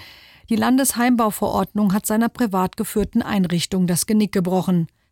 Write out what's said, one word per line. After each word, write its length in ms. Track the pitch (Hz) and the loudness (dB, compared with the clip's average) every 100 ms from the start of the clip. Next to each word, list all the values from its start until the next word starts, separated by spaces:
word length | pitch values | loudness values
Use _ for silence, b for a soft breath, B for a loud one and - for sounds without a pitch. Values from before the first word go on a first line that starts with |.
| B B B B B | B B B B B
Die 80 | 220 | -2
Landesheimbauverordnung 1400 | 226 262 262 226 247 233 220 - 208 202 190 208 208 | 2 2 0 0 0 2 0 -2 -2 -2 -2 0 0
hat 140 | 202 - | 0 0
seiner 240 | 220 233 | 0 0
privat 480 | - 240 185 185 - | 0 -2 0 -2 -4
geführten 420 | 214 214 190 233 | -4 -2 0 -2
Einrichtung 680 | - 208 180 170 - 190 180 | 0 0 0 0 -2 -2 0
das 200 | 180 - | 0 0
Genick 260 | 214 208 | 0 0
gebrochen. 540 | 196 180 185 170 180 165 _ _ | 0 0 0 0 0 -2 _ _